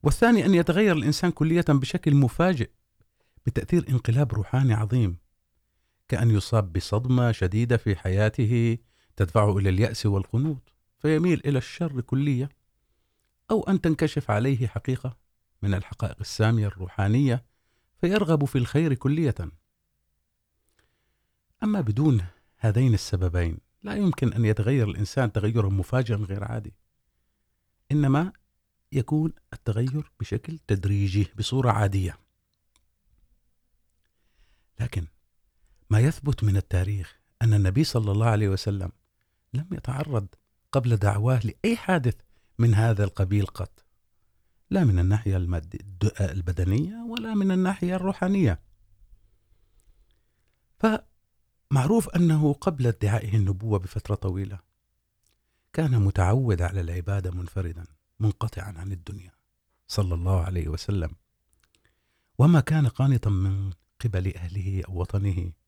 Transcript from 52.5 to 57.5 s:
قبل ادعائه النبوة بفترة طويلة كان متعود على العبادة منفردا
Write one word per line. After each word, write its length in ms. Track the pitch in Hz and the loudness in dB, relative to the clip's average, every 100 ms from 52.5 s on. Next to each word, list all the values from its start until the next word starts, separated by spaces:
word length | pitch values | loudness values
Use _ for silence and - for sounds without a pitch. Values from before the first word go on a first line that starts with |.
قبل 340 | 143 - 151 123 | 0 -4 0 -2
ادعائه 480 | 113 107 110 110 107 | 0 0 0 0 0
النبوة 440 | 98 95 113 104 | 0 -2 -2 -2
بفترة 360 | 90 - - 104 | -2 -10 -6 -4
طويلة 440 | 95 92 95 98 _ _ _ _ _ _ _ _ _ _ _ | -4 -6 -8 -12 _ _ _ _ _ _ _ _ _ _ _
كان 280 | - 160 123 | -2 0 2
متعود 600 | 98 95 92 117 123 90 | 2 2 2 2 2 0
على 200 | 87 95 | 0 -2
العبادة 500 | 85 87 87 101 92 | -4 -6 -4 -4 -4
منفردا 520 | 87 87 | -6 -8